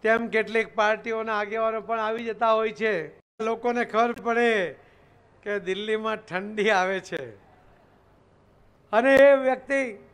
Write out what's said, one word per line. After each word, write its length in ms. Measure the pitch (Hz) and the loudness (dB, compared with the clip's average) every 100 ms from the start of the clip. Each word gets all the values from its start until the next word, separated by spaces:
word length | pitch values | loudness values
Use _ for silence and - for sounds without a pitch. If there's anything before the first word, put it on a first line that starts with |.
તેમ 240 | 214 226 233 | 2 0 0
કેટલીક 480 | 208 208 226 220 | -2 0 -2 -2
પાર્ટીઓના 640 | - 214 220 226 226 220 214 | 0 0 0 -4 -6 -4 -4
આગેવાનો 420 | 208 220 226 220 | -4 -2 -2 -4
પણ 200 | 202 226 | -6 -4
આવી 240 | 214 226 | -4 -4
જતા 260 | 233 220 226 | -6 -2 2
હોય 220 | 220 220 | 2 0
છે. 360 | 214 220 190 151 - _ _ | -2 -2 -2 -6 -14 _ _
લોકોને 440 | 220 226 240 240 | -4 -2 -2 -2
ખબર 280 | 233 214 240 | -2 0 0
પડે 640 | 233 202 233 240 220 170 135 - _ _ _ _ _ | 0 -2 2 2 2 -2 -8 -20 _ _ _ _ _
કે 180 | 208 208 | -6 -6
દિલ્હીમાં 560 | 180 190 214 220 220 214 | -4 -6 -2 -4 -2 -6
ઠંડી 540 | - 180 202 214 214 | -6 -8 -6 -2 2
આવે 300 | 202 185 190 | 2 2 -2
છે 300 | 180 165 127 101 _ _ - _ _ _ _ _ _ _ _ _ _ _ _ | -6 -10 -12 -18 _ _ -20 _ _ _ _ _ _ _ _ _ _ _ _
અને 220 | 208 254 | 2 4
એ 220 | 269 277 269 | 8 8 8
વ્યક્તિ 600 | 262 254 254 269 254 202 - | 4 -2 -2 -2 -2 -8 -20